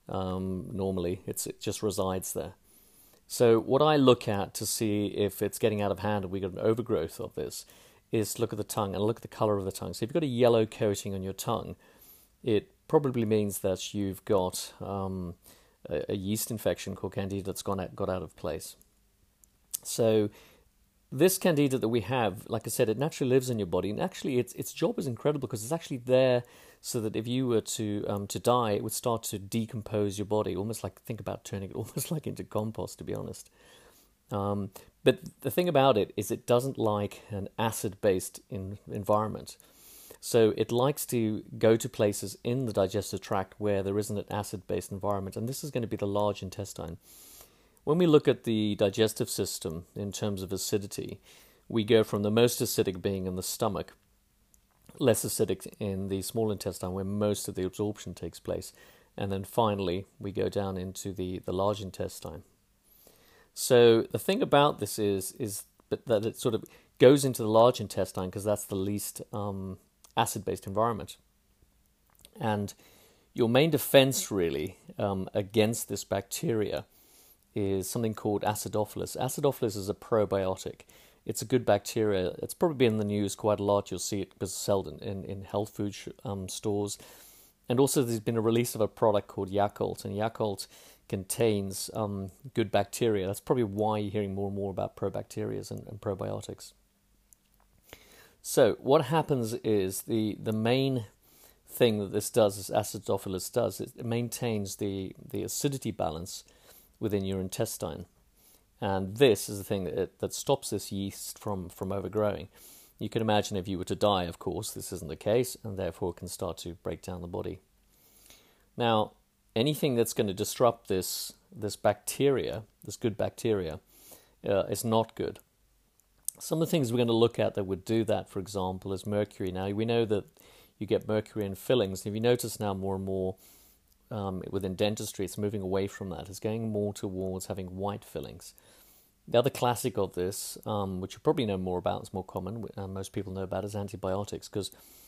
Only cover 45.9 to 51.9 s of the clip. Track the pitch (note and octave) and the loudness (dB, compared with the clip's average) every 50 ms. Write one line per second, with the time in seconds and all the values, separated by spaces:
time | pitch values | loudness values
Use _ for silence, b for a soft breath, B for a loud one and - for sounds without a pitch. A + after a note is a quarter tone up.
45.9 | A2 G2 G#2 G2+ G2 G#2 G#2 G#2 G2+ - F#2+ F#2+ - - G2 - - - E2 E2 | -4 -2 -2 0 0 2 2 0 0 -2 -6 -10 -8 -8 -10 -10 -8 -10 -10 -10
46.9 | E2+ - B B B B B B B B B B B B B B B B B - | -10 -14 B B B B B B B B B B B B B B B B B 0
47.9 | D3+ F3 F3+ E3 D3+ D3 - D3 B2 - - A#2+ A2+ G#2+ G#2+ G#2 G2+ - G#2+ G2 | 4 4 6 8 8 8 8 8 4 4 2 0 2 2 2 2 2 4 4 4
48.9 | F#2+ A2+ A2 G#2+ - - B2 - - - G2+ - - - - F#2 D#2+ E2+ F2 _ | 6 4 4 4 4 0 -2 -2 0 -2 -2 -2 -4 -6 -6 -6 -6 -6 -10 _
49.9 | - G#2+ G#2 G2+ F#2 - A2+ G#2+ G2+ F#2+ F#2+ F2+ G2 F#2 - - - G2+ G2 G2 | -8 -6 -6 -6 -4 -4 -2 -2 -2 -4 -4 -4 -4 -4 -2 0 -2 -2 -2 -4
50.9 | - - - - - - B B B B B B B B B B A2+ A2+ G#2+ G#2 | -8 -8 -8 -8 -10 -12 B B B B B B B B B B 0 0 4 6